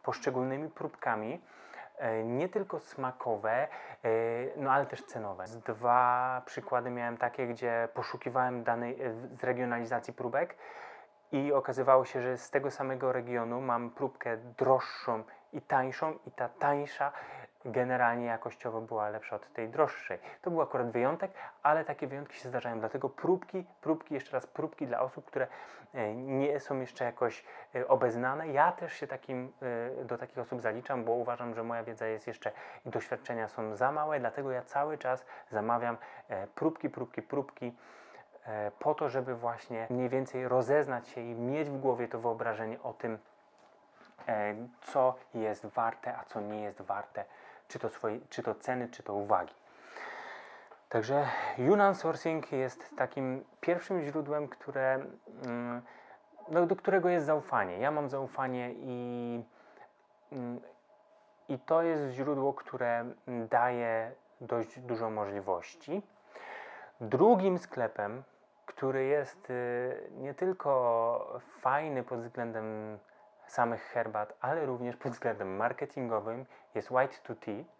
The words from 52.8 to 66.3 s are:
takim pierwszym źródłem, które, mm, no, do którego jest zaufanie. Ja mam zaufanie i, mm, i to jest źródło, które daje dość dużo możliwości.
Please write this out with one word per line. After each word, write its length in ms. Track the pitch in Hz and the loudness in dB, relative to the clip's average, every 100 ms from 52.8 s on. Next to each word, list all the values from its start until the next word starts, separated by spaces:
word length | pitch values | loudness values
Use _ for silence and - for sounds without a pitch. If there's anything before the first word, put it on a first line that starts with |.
| - - | -16 -2
takim 480 | 127 - 131 131 - - | -2 0 -2 -4 -8 -4
pierwszym 400 | - 175 - 185 | 0 0 0 -2
źródłem, 460 | 147 156 143 151 143 | 0 -2 -2 -2 -2
które, 580 | - - 135 131 131 - - - - 131 | -8 -6 0 2 2 -2 -14 -18 -10 -6
mm, 360 | 120 120 120 - - - - _ - - | -4 -4 -6 -10 -20 -20 -20 _ -18 0
no, 160 | 160 175 | 4 4
do 100 | 185 | 2
którego 340 | - 185 175 | 4 4 6
jest 160 | 175 143 | 4 4
zaufanie. 520 | 151 - 123 95 90 | 2 2 2 2 2
Ja 140 | 135 | 2
mam 180 | 151 143 | 2 0
zaufanie 640 | 135 131 - 131 127 123 | -2 -4 -2 -2 -2 -4
i, 720 | 120 135 123 123 120 120 120 117 - - - - _ _ _ _ | -6 -6 -6 -4 -4 -4 -6 -8 -18 -20 -20 -20 _ _ _ _
mm, 280 | 139 120 120 - - _ - _ _ _ _ - | -8 -6 -8 -12 -20 _ -20 _ _ _ _ -8
i 100 | 135 | -6
to 220 | - 165 | 2 4
jest 320 | 165 156 139 | 4 2 0
źródło, 400 | 127 143 139 139 | 0 0 2 2
które 520 | 135 - 127 120 117 120 - - 123 110 | 0 -8 -2 0 0 -2 -10 -6 -6 2
daje 600 | 123 123 120 117 113 113 135 _ _ | 4 4 2 0 0 -2 -10 _ _
dość 380 | 120 117 113 131 | -2 -2 -2 -8
dużo 300 | 127 113 113 | -4 -2 0
możliwości. 920 | 107 101 101 95 90 - - - 185 - - - | 0 -2 -2 0 -2 -2 -14 -4 -4 -6 -20 -20